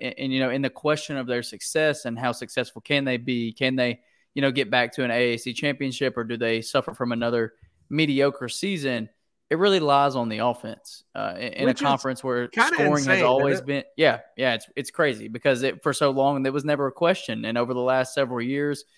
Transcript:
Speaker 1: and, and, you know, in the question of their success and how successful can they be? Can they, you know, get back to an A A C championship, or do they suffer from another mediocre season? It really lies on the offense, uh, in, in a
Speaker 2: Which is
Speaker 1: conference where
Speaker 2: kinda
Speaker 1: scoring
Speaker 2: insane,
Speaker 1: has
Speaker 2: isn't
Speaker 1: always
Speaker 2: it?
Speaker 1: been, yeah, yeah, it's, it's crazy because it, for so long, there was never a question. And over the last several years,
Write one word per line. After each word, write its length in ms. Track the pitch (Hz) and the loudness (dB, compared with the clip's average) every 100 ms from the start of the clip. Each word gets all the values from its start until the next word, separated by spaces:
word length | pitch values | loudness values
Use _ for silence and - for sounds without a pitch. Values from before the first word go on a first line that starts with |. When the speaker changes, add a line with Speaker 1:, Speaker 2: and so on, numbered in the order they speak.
Speaker 1:
and, 140 | 127 - | -8 -6
and, 160 | 135 | -4
you 60 | 131 | 0
know, 120 | 127 | 0
in 100 | 131 | 0
the 80 | 135 | -2
question 480 | - 147 151 - 139 | -2 0 0 -2 -6
of 100 | 123 | -2
their 160 | 120 | -4
success 600 | 120 104 - 156 156 143 120 | -4 -10 -4 2 2 0 -6
and 120 | 117 | -4
how 140 | 127 | -4
successful 500 | 120 120 - 120 - | -4 -6 -4 -6 -8
can 220 | - 143 | -2 0
they 140 | 139 123 | 0 -2
be? 340 | 123 123 117 | -2 -2 -4
Can 240 | 110 131 131 | -2 -2 2
they, 240 | 123 120 _ _ _ - | 0 -2 _ _ _ -2
you 60 | |
know, 100 | 139 | 0
get 180 | 127 113 | 0 2
back 240 | 127 117 | 2 2
to 100 | 127 | 0
an 80 | 123 | 0
A 220 | 117 123 | 2 2
A 40 | 117 | 0
C 160 | 127 | -4
championship, 640 | 117 147 139 139 123 135 120 | -4 -4 -2 -4 -2 -2 -2
or 80 | |
do 140 | 113 117 | -6 -2
they 240 | 117 113 | 0 0
suffer 320 | 113 139 - | 0 -2 -2
from 180 | 110 123 | -4 -4
another 440 | 117 117 120 110 _ _ _ _ | 0 0 0 -2 _ _ _ _
mediocre 580 | 147 156 135 139 135 123 | 0 2 4 2 2 -8
season? 640 | - 196 185 139 120 110 _ _ _ _ | -4 -4 -2 -2 -4 -6 _ _ _ _
It 80 | 160 | 2
really 240 | 202 190 | 4 4
lies 340 | 151 139 143 131 | 4 4 4 2
on 140 | 117 | -2
the 80 | 107 | 0
offense, 640 | 120 117 113 113 - - _ | 0 0 -8 -14 -16 -20 _
uh, 200 | - 104 87 | -6 -6 -6
in, 160 | 117 | -8
in 100 | - | -2
a 20 | - | 0
Speaker 2:
Which 160 | 127 | 2
is 40 | 285 | 2
Speaker 1:
conference 380 | 135 135 127 | 2 0 -6
where 240 | 131 120 120 | -2 -2 -2
Speaker 2:
kinda 260 | - 262 | 2 2
Speaker 1:
scoring 180 | 339 147 | 4 2
Speaker 2:
insane, 180 | 147 135 | 2 2
Speaker 1:
has 80 | - | 4
Speaker 2:
isn't 80 | 123 | 4
Speaker 1:
always 320 | 131 139 135 | 4 4 0
Speaker 2:
it? 60 | 131 | -2
Speaker 1:
been, 180 | 139 - - | -6 -6 2
yeah, 220 | 156 117 - - | 2 2 -6 -2
yeah, 160 | 127 | 0
it's, 120 | 117 - - | 0 -4 -8
it's 140 | 139 | -8
crazy 360 | - 156 110 110 | 0 0 0 -8
because 360 | 117 143 127 | -2 0 2
it, 200 | 135 - | 0 0
for 80 | - | -2
so 200 | 135 147 | 2 2
long, 320 | 135 139 139 | 4 2 2
there 100 | 135 | 0
was 100 | 139 | -2
never 240 | 143 147 139 | 0 0 0
a 40 | |
question. 520 | - 170 185 - 113 | 0 2 2 -2 -6
And 140 | 113 117 | -2 -2
over 160 | 123 | 0
the 80 | 123 | 0
last 320 | 123 131 127 | 2 2 0
several 280 | - 131 123 | -2 -2 -2
years, 440 | 120 139 147 143 - | -4 -2 -2 -4 -10